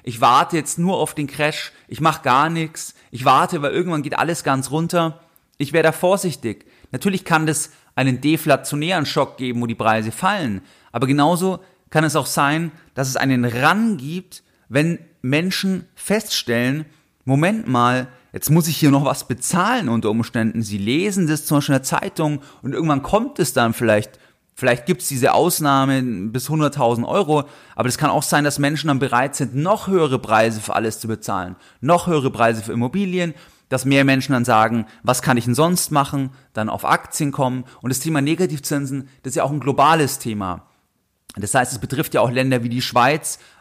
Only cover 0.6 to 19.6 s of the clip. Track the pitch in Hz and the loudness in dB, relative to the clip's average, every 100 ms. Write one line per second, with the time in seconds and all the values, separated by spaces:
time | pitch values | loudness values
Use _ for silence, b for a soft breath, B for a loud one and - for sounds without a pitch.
0.6 | - - 175 180 151 - 143 - 151 156 | -4 -2 -2 0 -4 -4 -8 -2 -4 -4
1.6 | - b b 113 160 156 135 127 156 165 | -12 b b -2 -2 0 2 4 4 0
2.6 | 160 - - - b 117 131 131 180 165 | -4 -8 -14 -16 b -2 4 4 4 0
3.6 | 143 135 180 156 139 - 147 175 - 135 | -2 0 0 -2 -4 -2 -2 -2 -2 -2
4.6 | 131 156 165 180 165 156 b b b _ | -2 -2 0 0 -2 -4 b b b _
5.6 | 143 160 160 156 180 190 185 - 120 101 | -2 2 2 2 2 2 0 -4 -8 -8
6.6 | _ b b 131 196 190 - 165 156 151 | _ b b -4 -2 -2 0 0 2 -2
7.6 | - b b - 131 127 143 160 156 135 | -6 b b 0 0 2 2 0 2 0
8.6 | 160 147 156 185 139 - 135 - 131 120 | 0 -6 -2 -2 -2 -2 -2 -4 -6 -4
9.6 | 120 117 110 110 110 - 185 208 139 95 | -4 -2 0 0 -2 -2 -2 -2 -4 -6
10.6 | b b b 120 127 143 147 175 190 175 | b b b -4 0 2 4 2 0 -4
11.6 | b b _ 156 160 156 135 - 143 156 | b b _ 0 2 0 -2 0 0 0
12.6 | 165 b b - 135 127 135 127 120 117 | -4 b b -6 -4 -2 0 2 0 2
13.6 | 143 190 226 185 131 175 - - _ _ | 2 2 0 -2 -6 -10 -12 -20 _ _
14.6 | _ 123 160 170 - _ 127 147 180 185 | _ 0 0 -2 -8 _ -2 0 0 -2
15.6 | 196 185 - _ - 202 220 - - 117 | -2 -4 -6 _ -4 -4 -2 -6 -2 0
16.6 | 123 143 151 b b b - 139 170 220 | 0 -2 -8 b b b 0 2 2 0
17.6 | - 123 120 127 123 B B - - 156 | -2 2 2 2 -4 B B -8 2 2
18.6 | 165 151 151 139 143 135 - 123 - 175 | 2 2 4 4 2 -2 -6 -6 -2 0